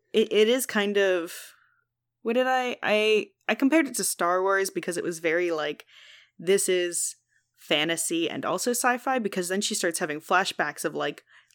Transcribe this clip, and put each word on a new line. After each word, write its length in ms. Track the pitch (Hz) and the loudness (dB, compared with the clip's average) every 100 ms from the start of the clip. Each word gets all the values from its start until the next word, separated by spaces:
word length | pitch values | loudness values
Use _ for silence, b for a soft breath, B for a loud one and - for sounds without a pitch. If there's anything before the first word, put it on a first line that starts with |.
| _ | _
it, 200 | 214 220 | 0 2
it 160 | 202 214 | 4 4
is 180 | 254 - | 4 0
kind 300 | 214 202 202 | -2 0 2
of 340 | 196 180 170 - - b b b b _ _ _ 226 | 2 2 -2 -12 -18 b b b b _ _ _ -2
what 80 | |
did 140 | 233 254 | 0 2
I, 280 | 254 247 - | 0 -2 -4
I, 440 | 143 214 214 214 - _ - | 0 2 4 2 0 _ -4
I 60 | |
compared 320 | 220 269 320 277 | 2 4 4 2
it 80 | |
to 80 | 240 | -2
Star 400 | 185 - 175 185 | -4 0 0 2
Wars 260 | 190 196 190 | 2 2 0
because 280 | 175 180 170 | -2 -6 -4
it 80 | |
was 160 | - 165 | -6 -4
very, 320 | 165 165 175 | -2 0 0
like, 320 | 156 151 151 - B B B B - | -2 -4 -8 -14 B B B B -8
this 280 | 170 196 196 | 2 2 4
is 460 | 185 175 170 - - _ _ _ _ | 0 0 -2 -6 -8 _ _ _ _
fantasy 720 | - 151 160 165 - 165 170 | -2 0 0 -2 -2 -2 -2
and 160 | - | -4
also 280 | 113 180 240 | -4 -2 -2
sci-fi, 480 | 240 254 247 277 262 | 0 -2 -2 -2 -2
because 260 | 202 190 175 | -2 -4 -4
then 120 | 190 | -2
she 160 | - 208 | -2 -2
starts 240 | 180 165 | -2 -2
having 200 | 165 151 | -4 -6
flashbacks 640 | - 185 190 - 151 143 | 0 0 0 -2 -4 -4
of, 80 | 165 | -6
like, 300 | 147 147 151 _ b b | -4 -6 -6 _ b b